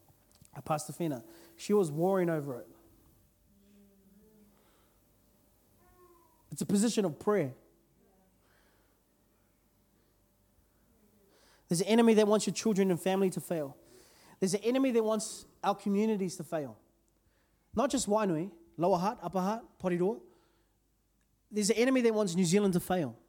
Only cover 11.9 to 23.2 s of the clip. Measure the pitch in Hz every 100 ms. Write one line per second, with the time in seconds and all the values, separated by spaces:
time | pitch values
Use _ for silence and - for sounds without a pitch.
11.9 | 226 233 214 208 214 202 170 226 190 196
12.9 | 165 190 190 190 170 - 170 139 - -
13.9 | - - - - - 190 196 214 262 269
14.9 | 233 220 220 - - - _ 185 202 208
15.9 | 196 220 208 185 - 156 165 135 107 _
16.9 | _ _ _ _ _ _ _ _ - 262
17.9 | 262 196 208 208 156 190 - - - 170
18.9 | 180 190 247 170 185 185 226 - - 185
19.9 | 180 180 240 - _ _ _ _ _ _
20.9 | _ _ _ _ _ _ 208 202 214 247
21.9 | 262 233 214 208 170 175 196 202 175 -
22.9 | 185 135 117